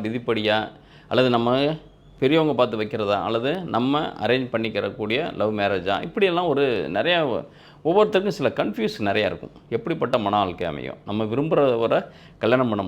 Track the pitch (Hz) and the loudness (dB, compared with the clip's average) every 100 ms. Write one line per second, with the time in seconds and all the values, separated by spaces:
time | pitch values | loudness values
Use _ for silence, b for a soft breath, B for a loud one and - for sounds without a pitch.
0 | 107 120 117 110 107 107 107 - b b | -2 -4 -2 0 2 0 0 -10 b b
1 | b 123 127 120 117 131 143 165 - - | b 2 4 4 2 2 0 -2 -10 -20
2 | - - 135 160 156 123 120 110 107 113 | -18 -2 2 2 2 2 0 0 -4 -2
3 | 101 101 90 113 131 185 170 113 127 147 | 0 0 0 -2 -2 -4 -2 -2 0 0
4 | 165 - 110 127 123 113 113 101 101 98 | -2 -4 0 0 0 -4 -2 -2 -4 -4
5 | 107 139 - - 107 107 101 98 87 98 | -4 -2 -2 -2 -2 2 0 0 0 -2
6 | 170 226 190 170 180 139 139 107 71 98 | -2 0 2 2 0 2 2 0 -2 0
7 | 147 175 143 101 - B B B 156 196 | 2 2 0 -2 -6 B B B 2 4
8 | 208 196 202 160 123 - - - 107 - | 4 2 0 0 0 0 -2 -2 -4 -2
9 | 101 107 98 - - - - 113 175 160 | -2 0 0 -2 -12 -18 -6 -4 -2 -2
10 | 131 123 101 104 92 85 87 71 64 - | 0 0 2 2 0 -2 -6 -6 -8 -10
11 | 101 104 107 117 160 156 139 117 113 156 | -6 -4 -2 -2 0 2 2 2 2 0
12 | - B B B 113 127 123 104 | -2 B B B 2 2 2 0